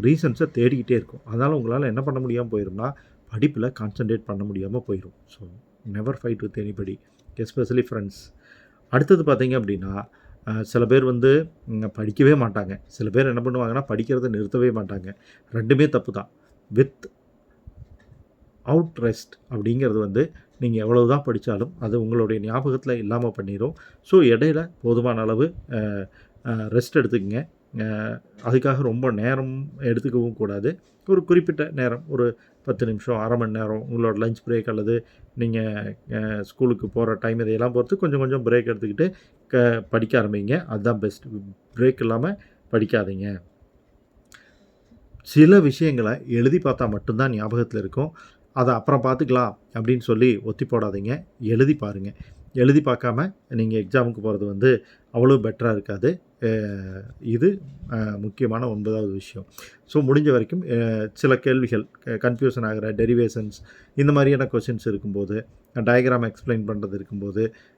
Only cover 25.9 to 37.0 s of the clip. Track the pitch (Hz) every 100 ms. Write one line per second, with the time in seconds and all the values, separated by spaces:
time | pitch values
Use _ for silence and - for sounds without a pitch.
25.9 | 101 95 _ _ _ 123 113 107 113 -
26.9 | 160 117 117 95 110 160 _ _ 120 110
27.9 | 107 110 113 _ - 120 127 139 131 131
28.9 | 113 127 107 113 131 131 131 143 - 135
29.9 | 117 139 123 120 110 107 101 107 180 _
30.9 | _ - 190 - 180 180 151 151 151 127
31.9 | 120 - 139 120 117 _ _ - 127 117
32.9 | 107 - 117 110 120 113 110 107 110 127
33.9 | 120 117 104 113 113 - 117 110 107 107
34.9 | 117 - _ - - 117 113 110 104 104
35.9 | 101 - 117 110 107 98 - 127 113 110
36.9 | 117